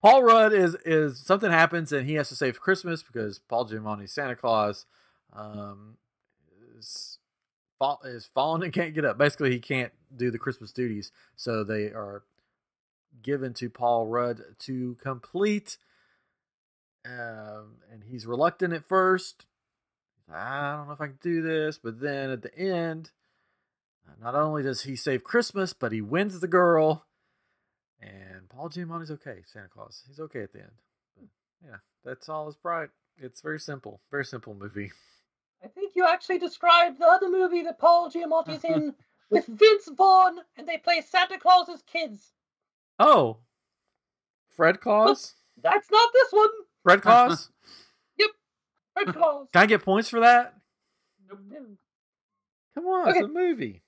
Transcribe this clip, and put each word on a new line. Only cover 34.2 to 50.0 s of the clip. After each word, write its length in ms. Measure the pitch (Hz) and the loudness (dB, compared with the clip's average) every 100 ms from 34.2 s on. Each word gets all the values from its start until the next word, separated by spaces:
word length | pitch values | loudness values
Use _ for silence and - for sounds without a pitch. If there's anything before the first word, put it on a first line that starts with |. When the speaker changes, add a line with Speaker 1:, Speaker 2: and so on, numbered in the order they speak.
Speaker 1:
simple 300 | 131 123 113 | -8 -12 -16
movie. 360 | 101 101 101 98 - _ _ _ _ _ _ | -16 -14 -12 -12 -16 _ _ _ _ _ _
Speaker 2:
I 60 | 202 | -20
think 240 | - 403 | -12 -6
you 100 | 359 | 0
actually 340 | 359 370 - 359 | 2 0 -2 -6
described 580 | 349 - 349 339 349 262 | -6 -2 4 4 4 2
the 80 | 339 | 4
other 240 | 370 381 | 4 2
movie 320 | 370 370 349 | 0 0 -2
that 160 | 339 - | -6 0
Paul 320 | 330 339 339 | 4 4 2
Giamatti's 540 | 339 330 320 320 311 | -8 -2 -2 -2 -8
in 300 | 330 320 302 - _ | -4 -2 -4 -10 _
Speaker 3:
<laughs> 180 | _ _ | _ _
Speaker 2:
with 160 | - - | 0 0
Vince 420 | 220 427 415 - 277 | 4 6 6 -2 2
Vaughn, 420 | 381 370 370 349 320 - | 6 6 6 0 -18 -18
and 100 | 311 | -10
they 100 | 330 | -8
play 220 | - 339 | -2 -2
Santa 380 | - 370 370 359 | 0 -2 -2 -2
Claus's 420 | 339 370 349 349 _ | 4 4 4 -12 _
kids. 460 | 339 320 208 _ _ _ _ _ _ _ _ | -8 -8 -10 _ _ _ _ _ _ _ _
Speaker 1:
Oh. 400 | 202 208 123 110 _ _ _ _ _ _ _ _ _ _ _ | 6 6 4 -4 _ _ _ _ _ _ _ _ _ _ _
Fred 260 | - 160 190 | 0 2 2
Claus? 540 | - 208 220 285 - _ _ _ | 0 4 4 2 -4 _ _ _
Speaker 2:
But 140 | 330 | 0
that's 180 | 392 - | 0 2
not 200 | 415 466 | 4 4
this 160 | 480 508 | 4 4
one. 180 | 403 427 440 - _ | 4 2 0 -18 _
Speaker 1:
Fred 160 | - 196 | 4 4
Claus? 480 | 208 240 247 165 - | 8 6 6 0 -8
Speaker 2:
<laughs> 640 | _ _ - _ _ _ - | _ _ -20 _ _ _ -2
Yep. 120 | 427 - _ _ _ _ _ | -2 -2 _ _ _ _ _
Fred 240 | - 403 - | -8 -6 0
Claus. 320 | 320 285 269 | 0 0 -2
Speaker 1:
Can 100 | 175 | 2
I 40 | 208 | 4
get 160 | 214 | 2
points 260 | - 196 | 2 -2